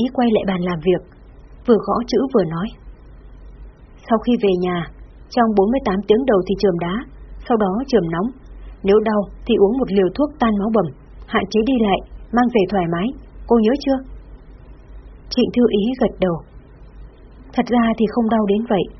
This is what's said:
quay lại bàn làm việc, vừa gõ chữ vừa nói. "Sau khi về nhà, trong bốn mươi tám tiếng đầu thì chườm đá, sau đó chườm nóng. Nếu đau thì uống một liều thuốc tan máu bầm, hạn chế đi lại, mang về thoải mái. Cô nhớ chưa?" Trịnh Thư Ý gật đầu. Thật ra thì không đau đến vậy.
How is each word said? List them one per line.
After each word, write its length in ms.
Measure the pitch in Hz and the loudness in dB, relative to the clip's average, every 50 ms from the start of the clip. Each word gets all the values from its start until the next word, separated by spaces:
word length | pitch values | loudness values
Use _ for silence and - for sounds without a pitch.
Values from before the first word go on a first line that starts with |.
| 233 262 | -2 -2
quay 160 | - 262 240 233 | 0 0 2 2
lại 120 | 214 - - | 2 2 0
bàn 140 | 196 185 175 | -2 -2 -2
làm 180 | 175 180 180 156 151 185 | -2 -4 -4 -2 0 0
việc, 140 | 175 170 - - - - - - - - - - - - - | 0 0 -2 -8 -20 -20 -20 -20 -20 -20 -20 -20 -20 -4 0
vừa 120 | - 226 196 - | 2 2 2 2
gõ 100 | 202 202 214 247 | -2 -4 -4 -2
chữ 120 | - 254 202 269 262 - | -2 0 0 0 2 0
vừa 100 | 214 175 | 0 0
nói. 240 | 156 165 165 196 233 - - - - - - - - - - - - - - - - - - - - - - - - - - - - | 0 -2 -4 -6 -6 -8 -12 -18 -20 -20 -20 -20 -20 -20 -20 -20 -20 -20 -20 -20 -20 -20 -20 -20 -20 -20 -20 -20 -20 -20 -16 -4 -2
"Sau 100 | 233 220 | -2 0
khi 140 | - 247 240 - | 0 0 0 2
về 100 | - 196 185 180 | 2 0 0 0
nhà, 180 | 180 180 175 175 160 - - - - - - - - - - | -2 -2 -4 -4 -6 -8 -14 -18 -20 -20 -20 -20 -20 -6 -2
trong 140 | 254 233 226 208 | 0 0 2 2
bốn 140 | 196 196 214 | 2 2 2
mươi 100 | 254 269 262 | 0 0 -2
tám 140 | 214 185 202 202 - | -2 -2 0 2 2
tiếng 140 | 214 233 269 | 2 2 2
đầu 140 | 254 214 185 175 | 2 2 2 2
thì 80 | 202 196 - | 0 -2 0
chườm 180 | 214 196 175 170 | 0 0 0 0
đá, 160 | 170 170 190 240 - - - - - - - - - - | -4 -4 -6 -6 -8 -12 -16 -20 -20 -20 -18 -12 -4 -2
sau 80 | 247 | 0
đó 160 | 214 208 185 185 233 277 - | 0 0 0 -2 -4 -2 0
chườm 180 | 247 202 170 165 165 | 0 0 2 0 -2
nóng. 140 | 170 202 262 - - - - - - - - - - | -4 -4 -4 -6 -10 -18 -20 -20 -18 -18 -18 -14 -4
Nếu 160 | - 190 202 214 214 | 2 4 4 4 4
đau 160 | 220 214 208 196 - - - - | 2 0 -2 -2 -4 -10 -8 -2
thì 80 | - 226 | 0 2
uống 240 | 185 202 190 247 269 | 4 4 4 2 0
một 140 | 240 170 | -2 0
liều 160 | 190 202 185 175 185 | 2 2 2 2 2
thuốc 160 | - 294 294 - - | 0 -2 -2 0 0
tan 120 | 247 220 208 202 | 0 0 0 0
máu 120 | 190 226 220 | 0 0 2
bầm, 120 | 214 175 147 135 - - - - - - | 2 0 0 -4 -12 -18 -20 -20 -20 -8
hạn 180 | - - 208 202 190 | -4 -2 -2 -2 0
chế 100 | - 214 226 | 0 0 2
đi 80 | 254 269 233 220 | 2 2 2 2
lại, 120 | 202 185 180 - - - - - - | 2 0 -2 -4 -8 -18 -18 -10 -2
mang 160 | 214 240 247 233 240 | 0 0 2 2 2
về 80 | 214 180 185 | 2 2 2
thoải 140 | 208 190 170 165 170 | 0 -2 -2 0 -2
mái. 120 | 170 196 254 - - - - - - - | -2 -2 -4 -6 -10 -16 -20 -20 -12 0
Cô 100 | - 233 233 | 2 2 4
nhớ 140 | 214 214 277 285 - | 4 2 2 0 0
chưa?" 140 | 269 269 262 262 - - - - - - - - - - - - - - - - - - - - - - - - - | -2 -2 -2 -4 -10 -16 -18 -18 -20 -20 -20 -20 -20 -20 -20 -20 -20 -20 -20 -20 -20 -20 -20 -20 -20 -20 -20 -16 -4
Trịnh 200 | - 254 240 - - | 0 0 0 2 4
Thư 80 | 247 247 - - 208 | 4 4 4 4 2
Ý 20 | 196 240 262 - | 2 0 0 0
gật 140 | 233 190 - - | -2 -2 0 0
đầu. 160 | 185 180 170 151 - - - - - - - - - - - - - - - - - - - - - - - | 0 0 0 -2 -6 -14 -20 -20 -20 -20 -20 -20 -20 -20 -20 -20 -20 -20 -20 -20 -20 -20 -20 -20 -20 -6 -4
Thật 120 | 254 180 | -4 -2
ra 180 | 208 233 240 226 226 226 226 | 2 2 2 2 2 2 2
thì 60 | 220 202 | 0 0
không 200 | - 240 226 220 | 0 0 0 2
đau 180 | 233 220 214 | 2 2 2
đến 160 | 196 202 220 233 - | 2 0 0 0 0
vậy. 160 | 220 175 - - - | 0 0 0 -4 -8